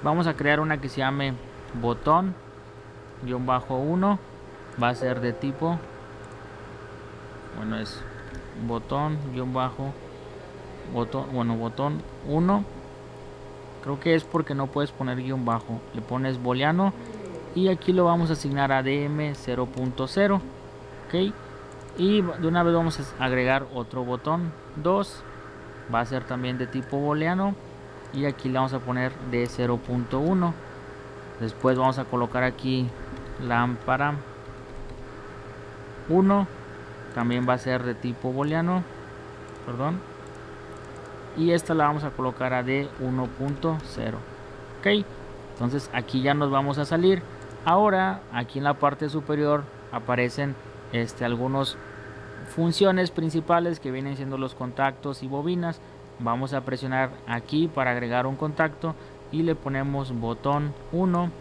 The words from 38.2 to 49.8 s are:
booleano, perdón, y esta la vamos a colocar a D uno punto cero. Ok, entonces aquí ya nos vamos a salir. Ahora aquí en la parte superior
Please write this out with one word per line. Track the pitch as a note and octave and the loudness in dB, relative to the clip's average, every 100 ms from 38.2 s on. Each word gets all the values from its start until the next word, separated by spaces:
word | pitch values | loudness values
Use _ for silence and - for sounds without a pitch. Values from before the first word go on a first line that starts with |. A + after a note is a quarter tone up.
| C3 | -2
booleano, | C3 C#3+ D#3+ E3+ F#3 F3 - - - - - - - - | 0 0 2 2 2 0 -8 -12 -14 -14 -14 -14 -12 -8
perdón, | A#2+ C#3 F3+ - - - - - - - - - - - - - - | -2 -2 -2 -6 -14 -14 -14 -14 -14 -14 -14 -14 -12 -12 -12 -12 0
y | E3 | 4
esta | E3+ - | 4 4
la | E3 D3 | 4 4
vamos | D3+ D3 | 4 -2
a | |
colocar | - B2+ B2 B2+ | -2 -2 0 0
a | B2+ | 0
D | B2 C3+ C#3 - | 2 0 0 -4
uno | B2+ B2+ B2+ | -2 0 -2
punto | - C3+ C#3 E3 D#3+ | -2 -4 0 0 -2
cero. | - - A2+ A2 A2+ - - - - - | -4 -6 -4 -4 -8 -14 -14 -14 -14 -2
Ok, | G3+ G#3 G3 - - - - | 2 4 2 -8 -12 -14 -14
entonces | - A#2+ C#3 B2+ | -2 0 0 -2
aquí | A#2+ A2+ C3 | -4 0 2
ya | C3+ | 4
nos | C#3+ D3 | 4 4
vamos | C3+ C#3 C#3 | 4 4 0
a | C#3+ | 2
salir. | E3 F3 F#3+ - - - - - | 6 6 6 2 -12 -14 -4 4
Ahora | F3 G#3+ F#3+ F#3+ F#3+ - | 6 8 6 4 0 -4
aquí | A#2+ A#2+ C#3 | -4 -2 0
en | |
la | C#3+ C#3+ | 2 4
parte | C#3+ C#3+ D3+ | 4 2 -2
superior | D3+ C#3+ D3+ D3 D3 C#3+ - | -2 0 2 4 4 2 -12